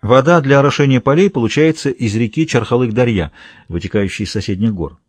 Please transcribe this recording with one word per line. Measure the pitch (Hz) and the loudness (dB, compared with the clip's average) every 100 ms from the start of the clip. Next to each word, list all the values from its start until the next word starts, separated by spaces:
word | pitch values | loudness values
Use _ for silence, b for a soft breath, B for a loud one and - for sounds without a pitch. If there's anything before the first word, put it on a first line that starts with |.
Вода | 101 127 135 175 | 4 2 4 2
для | 135 139 | 4 2
орошения | 139 - 143 131 | 2 2 2 2
полей | 127 147 196 | 2 2 2
получается | 165 113 147 156 156 - | 0 -2 2 0 0 -4
из | - 120 104 | -4 -4 -2
реки | 117 151 160 | -2 -2 -2
Чархалык-Дарья, | 123 110 123 127 110 123 107 78 B B B B | -2 0 0 0 0 0 0 -4 B B B B
вытекающей | 85 - 107 101 - | -8 -4 -4 -4 -6
из | 101 | -8
соседних | 107 98 95 113 | -8 -6 -2 -2
гор. | 101 73 - | -2 -8 -12